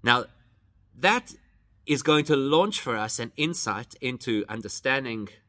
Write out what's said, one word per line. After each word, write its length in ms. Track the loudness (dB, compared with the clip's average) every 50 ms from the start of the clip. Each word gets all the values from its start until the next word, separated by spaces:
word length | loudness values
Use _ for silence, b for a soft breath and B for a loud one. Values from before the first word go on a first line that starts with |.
| 4
Now, 240 | 4 4 4 2 -2 -12 _ _ _ _ _ _ _ _ _ _ _ _
that 380 | 0 2 2 2 2 -2 -6 -20 -20 _ _ _ _ _ _ _ _ _
is 160 | 0 0 0 4
going 220 | 4 4 4 4
to 100 | 4 2
launch 440 | 2 4 4 4 4 4 2 0 -6
for 160 | -4 -4 -2
us 220 | -2 -2 -4 -4 -6
an 140 | -6 -8 _
insight 580 | -4 -4 -4 -2 -4 -4 -4 -4 -4 -6 _ -14 -8 -6
into 420 | -6 -6 -6 -4 -2 -2 -2 -2
understanding 840 | -4 -8 -10 -8 -10 -12 -4 _ 0 0 0 -2 -4 -6 -6 -8 -10 -12 _ _